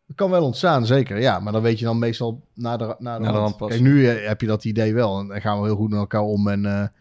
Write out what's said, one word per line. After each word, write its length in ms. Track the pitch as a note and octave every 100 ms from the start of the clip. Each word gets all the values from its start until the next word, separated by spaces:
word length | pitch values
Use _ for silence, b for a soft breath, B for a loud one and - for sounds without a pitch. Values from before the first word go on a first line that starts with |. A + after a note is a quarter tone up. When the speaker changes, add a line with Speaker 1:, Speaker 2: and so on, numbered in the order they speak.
| -
Speaker 1:
het 100 | C#3
kan 140 | F#3+
wel 140 | F3+
ontstaan, 420 | C#3+ A2+ F3+ C#3 A2+
zeker. 340 | C3+ B2 G2+
Ja, 180 | B2+ F#2
maar 120 | G#2
dan 100 | A2
weet 160 | A#2 A2
je 60 |
dan 140 | A#2 A#2
meestal 480 | A#2 A2 A#2 B2 -
na 220 | - A#2+ A#2
de, 80 |
na 100 | A2+ -
de 80 |
Speaker 2:
Na 140 | B2 A#2
de 60 |
Speaker 1:
hand. 120 | A2 G#2
Speaker 2:
hand 180 | G#2+ G#2
pas. 120 | G#2+
Speaker 1:
Kijk, 120 | A#2
nu, 260 | C3 C#3+ B2
eh, 200 | A2+ G#2
heb 120 | G#2+
je 60 | G#2+
dat 180 | G#2+
idee 300 | A2+ G#2+ A2
wel. 240 | A2+ A2 G2
En 60 | G2
dan 120 | G2+
gaan 200 | G#2+ G#2
we 60 | G#2+
heel 100 | G#2+
goed 140 | A2
met 80 | G#2
elkaar 240 | G2+ G#2+
om 260 | G#2+ G#2 G2+
en, 180 | G2+ G2+
eh, 180 | G2+ G2+ -